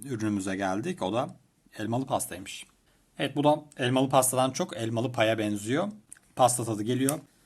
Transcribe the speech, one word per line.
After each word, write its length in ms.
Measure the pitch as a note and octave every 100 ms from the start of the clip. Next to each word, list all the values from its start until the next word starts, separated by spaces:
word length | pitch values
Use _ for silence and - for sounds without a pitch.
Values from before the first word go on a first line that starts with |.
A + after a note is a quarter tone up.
ürünümüze 520 | C#3 A#2 G#2+ G2+ F#2+ F#2+
geldik. 460 | G2 G2 D#3+ F3+
O 100 | F#2
da 240 | A2+ D#3 - _ _ _ -
elmalı 280 | G#2+ A#2+ C3
pastaymış. 600 | A2 - F2+ G2 - - _ _ _ _ -
Evet, 180 | C#3+ C#3+
bu 80 |
da 180 | D3 D3+ - -
elmalı 320 | B2 C3 C3+
pastadan 420 | C#3 - B2+ C3
çok 260 | B2+ F3+ -
elmalı 360 | A2+ A2+ A2+
paya 260 | A#2+ A2+ A2
benziyor. 500 | G#2+ G#2 G2+ C#3 G3+ - - - _ -
Pasta 280 | B2 B2
tadı 180 | A2+ G#2+
geliyor. 360 | G#2+ B2 C3+ D3+ - _